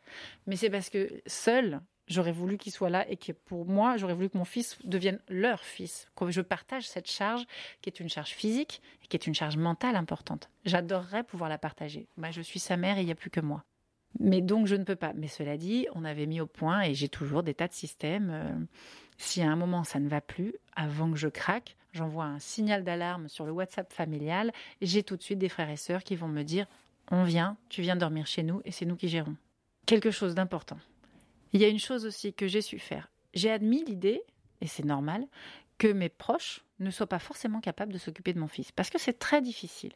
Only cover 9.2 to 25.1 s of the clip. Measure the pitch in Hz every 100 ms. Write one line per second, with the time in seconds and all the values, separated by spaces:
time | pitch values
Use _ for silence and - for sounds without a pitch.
9.2 | - 151 151 151 170 170 247 214 165 -
10.2 | - - - _ 185 180 170 185 180 208
11.2 | 233 175 160 156 156 - 151 151 - -
12.2 | 160 165 165 180 - 175 185 196 175 160
13.2 | - - 151 151 - _ _ _ _ -
14.2 | 208 185 185 214 208 202 196 185 160 151
15.2 | 151 - 147 147 175 240 254 170 160 151
16.2 | 151 160 156 - 160 190 185 135 143 -
17.2 | 143 151 170 139 170 - 160 - 151 190
18.2 | 196 156 156 80 80 - - - - -
19.2 | - 180 160 160 175 175 160 139 143 147
20.2 | - - 202 403 _ - 156 147 160 156
21.2 | 156 - - 214 - - _ 170 160 160
22.2 | 151 143 - - 214 202 180 175 175 180
23.2 | 151 - 156 165 185 - 180 - 160 151
24.2 | 147 180 226 - - - 185 202 202